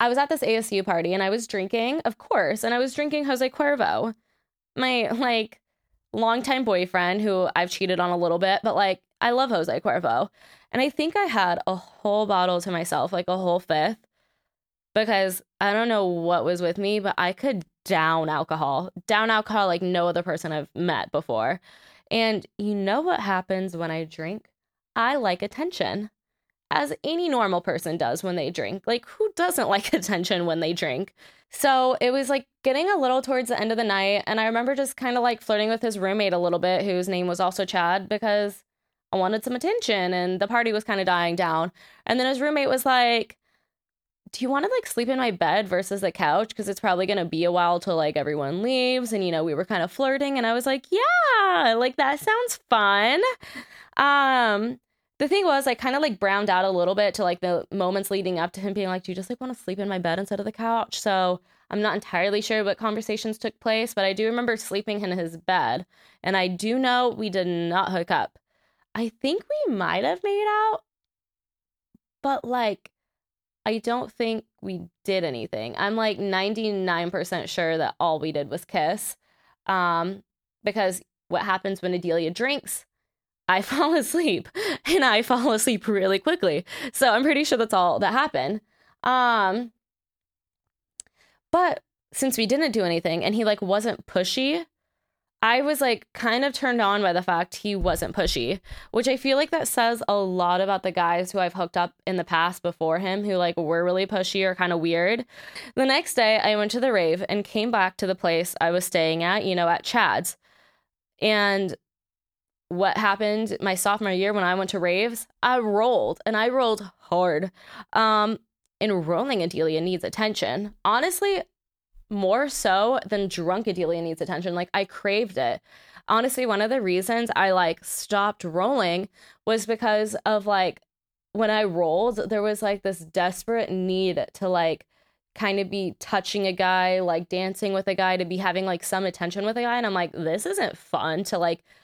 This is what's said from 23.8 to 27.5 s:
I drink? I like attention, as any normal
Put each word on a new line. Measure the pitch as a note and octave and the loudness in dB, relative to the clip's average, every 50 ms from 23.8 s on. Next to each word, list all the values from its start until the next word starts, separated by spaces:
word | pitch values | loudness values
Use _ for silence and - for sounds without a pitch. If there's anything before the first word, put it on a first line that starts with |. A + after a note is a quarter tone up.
| E3+ E3 | -6 -4
I | D#3+ D#3+ E3 | -4 -6 -6
drink? | D#3+ - - D#3 E3 G3+ G#3 - _ _ _ _ _ _ _ _ _ - | -8 -10 -10 -10 -8 -10 -10 -14 _ _ _ _ _ _ _ _ _ -4
I | A#3+ A3+ B3 C#4+ | -2 0 0 0
like | C#4+ A#3 F#3+ F3+ F3+ | 0 0 0 0 -2
attention, | - G#3 - - D#4 F4+ F#4 - E3+ G2 - G3+ G#3+ G#3+ _ _ _ _ _ _ _ _ _ _ _ - | -4 -6 -6 -6 -6 -4 -4 -4 -4 -2 -4 -6 -6 -10 _ _ _ _ _ _ _ _ _ _ _ -2
as | - - D4 C#4+ - - | 0 0 0 -2 -4 -6
any | - D4 D#4+ E4+ F4+ E4 | -4 -4 -2 0 0 0
normal | C#4 A#3+ A3 F#3+ | 2 2 2 2